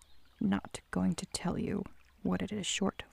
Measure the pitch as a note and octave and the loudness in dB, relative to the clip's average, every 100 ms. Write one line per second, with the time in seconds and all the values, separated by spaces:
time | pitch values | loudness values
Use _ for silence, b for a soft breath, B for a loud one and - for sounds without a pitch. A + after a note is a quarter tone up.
0 | - - - - G#3 F#3+ - - - - | -20 -20 -20 -2 2 2 0 -10 -4 0
1 | F#2 F3 - - F3 - - G3 - - | 2 2 -2 -4 -2 0 0 -2 -4 -10
2 | - - F#3+ F3+ F#3+ G#3 F3 - F#3+ - | -20 -6 0 0 0 -2 -2 2 2 0
3 | - | -8